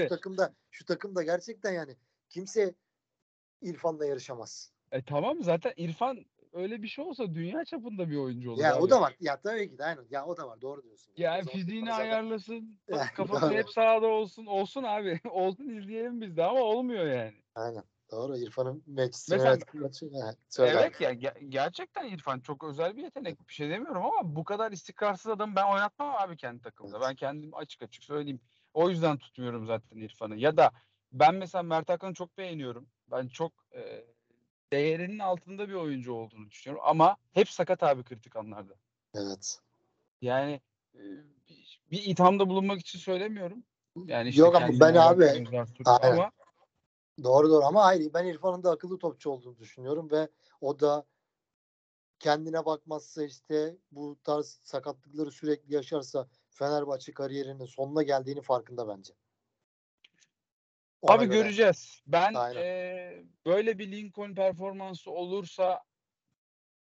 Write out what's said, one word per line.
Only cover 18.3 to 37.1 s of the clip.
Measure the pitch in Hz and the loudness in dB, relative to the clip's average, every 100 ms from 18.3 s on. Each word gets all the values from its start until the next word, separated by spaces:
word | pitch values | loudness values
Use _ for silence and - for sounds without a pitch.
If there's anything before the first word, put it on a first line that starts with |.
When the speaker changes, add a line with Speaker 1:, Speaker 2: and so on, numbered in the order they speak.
| 131 | -6
Speaker 1:
İrfan'ın | 113 107 127 147 151 | -6 -4 -4 -6 -10
Manchester | 139 127 - - 185 | -4 -2 -4 -2 2
Speaker 2:
Mesela | 131 | 4
Speaker 1:
United | - - 156 | 4 0 -10
maçı. | 139 135 156 139 | -10 -10 -14 -10
Ha, | 110 113 _ | -10 -12 _
söyle | - 127 | 2 4
Speaker 2:
Evet | 170 339 - | 4 2 0
Speaker 1:
abi. | |
Speaker 2:
ya, | 147 | -4
ge-, | 123 135 - 143 | -2 -8 -8 -8
gerçekten | 135 151 180 359 - 285 | -4 -4 -6 -14 -12 -12
İrfan | 180 143 131 | -10 -8 -8
çok | 127 139 | -8 -12
özel | 156 143 170 220 | -10 -4 -4 -4
bir | |
yetenek. | 339 277 214 - _ | -12 -10 -12 -12 _
Bir | |
şey | - 147 | -10 -6
demiyorum | 185 311 196 220 | -6 -6 -4 -2
ama | 440 196 147 | -2 -2 -6
bu | |
kadar | 165 202 220 | -6 -4 -4
istikrarsız | 190 - - 208 190 220 | -6 -16 -4 -4 -2 -6
adamı | 208 214 196 | -6 -2 0
ben | 202 | 2
oynatmam | 196 208 - 285 254 | 2 0 -4 -6 -4
abi | 190 165 | -4 -6
kendi | 127 120 | -12 -12
takımda. | 113 - 101 104 | -16 -16 -14 -6
Speaker 1:
Evet. | 131 | -6
Speaker 2:
Ben | 135 | -4
kendim | 135 151 151 151 | -8 -8 -14 -14
açık | 156 - | -16 -16
açık | 117 - | -18 -18
söyleyeyim. | - 147 147 131 - _ _ | -10 -8 -6 -10 -14 _ _
O | 156 175 | 2 2
yüzden | 175 160 143 | 4 0 0
tutmuyorum | - - 123 120 110 | -6 -10 -8 -8 -6
zaten | 113 - 110 | -6 -6 -16
İrfan'ı. | 107 - 110 107 | -16 -12 -12 0
Ya | 139 156 | 4 8
da | 143 - _ _ _ | 8 6 _ _ _
ben | 127 151 190 | 4 6 6
mesela | 185 185 | -4 -6
Mert | 170 160 156 | 0 -2 0
Hakan'ı | 175 190 | -4 -4
çok | 175 175 - | -10 -12 -10
beğeniyorum. | 185 160 131 117 143 _ _ | -10 -8 -8 -10 -16 _ _
Ben | 127 127 | -6 -6
çok, | 127 165 - _ 127 | -6 -6 -8 _ -16
e, | 110 110 113 _ _ _ _ _ _ | -14 -14 -18 _ _ _ _ _ _
değerinin | 143 151 160 180 214 | 0 0 0 -4 -6
altında | 190 180 180 196 208 | -4 -4 -6 -12 -8
bir | |
oyuncu | 190 160 135 123 | -6 -6 -6 -8
olduğunu | 120 110 110 110 | -10 -10 -16 -20
düşünüyorum. | - 127 147 - | -18 -14 -2 2
Ama | 160 165 | 6 6